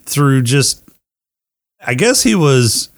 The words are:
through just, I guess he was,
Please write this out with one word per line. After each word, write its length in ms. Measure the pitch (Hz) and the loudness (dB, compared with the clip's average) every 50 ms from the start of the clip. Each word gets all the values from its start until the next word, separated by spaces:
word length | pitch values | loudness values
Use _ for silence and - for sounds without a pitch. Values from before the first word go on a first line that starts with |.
| - | -12
through 380 | - - 143 143 139 135 131 | -8 -4 0 0 2 2 0
just, 420 | 127 120 131 143 127 - - - _ _ _ _ _ _ _ _ _ _ _ _ _ _ _ _ _ _ _ _ - | 0 0 0 -2 -2 -2 -6 -8 _ _ _ _ _ _ _ _ _ _ _ _ _ _ _ _ _ _ _ _ -8
I 100 | - 123 | -6 -4
guess 280 | 123 190 240 254 - | -2 0 0 0 0
he 140 | - 247 214 | 0 0 2
was, 520 | 190 156 143 135 127 123 113 - - - - _ | 2 2 2 4 2 2 0 -2 -4 -8 -10 _